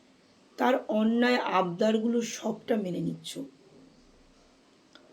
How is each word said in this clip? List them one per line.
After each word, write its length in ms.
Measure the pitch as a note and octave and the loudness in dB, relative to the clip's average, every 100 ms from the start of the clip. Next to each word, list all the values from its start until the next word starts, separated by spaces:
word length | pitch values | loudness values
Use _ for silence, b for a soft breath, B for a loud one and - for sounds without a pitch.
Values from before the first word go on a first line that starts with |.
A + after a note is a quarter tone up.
| _ _ _ _ _ - | _ _ _ _ _ -2
তার 180 | B3 C4 - | 2 2 0
অন্যায় 520 | G#3+ A3 A#3 A#3+ B3 - | 0 2 4 2 2 2
আবদারগুলো 640 | F#3 F3+ F3 A3 A3 A#3 A#3+ | 0 0 2 2 2 2 0
সবটা 540 | A3+ - A#3 - - A3 | -2 -6 -6 -6 -2 -2
মেনে 260 | F#3 E3+ | -2 -4
নিচ্ছ। 300 | E3+ D#3+ - - - - - - - _ - - _ _ _ _ _ _ _ - - | -4 -6 -12 -12 -14 -18 -20 -20 -20 _ -20 -20 _ _ _ _ _ _ _ -20 -20